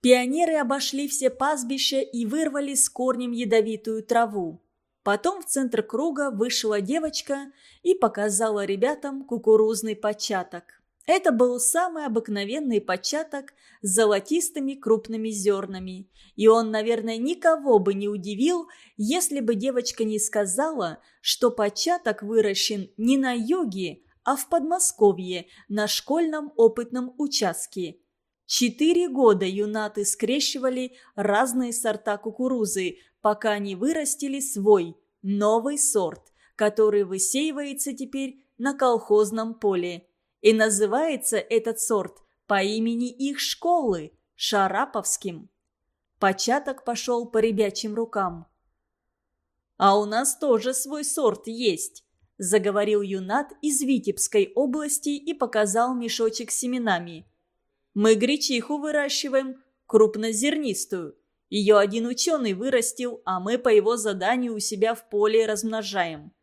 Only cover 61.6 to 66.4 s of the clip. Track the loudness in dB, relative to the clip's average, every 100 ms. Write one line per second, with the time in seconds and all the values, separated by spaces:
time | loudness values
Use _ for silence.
61.6 | 6 6 6 0 -4 -4 -2 0 -2 -2
62.6 | 0 0 0 -6 -8 -8 -6 -4 -2 0
63.6 | 6 6 6 0 -2 -2 0 0 -2 -4
64.6 | -6 0 0 0 _ 0 4 4 2 -2
65.6 | -2 -6 -4 -2 -2 -4 -16 _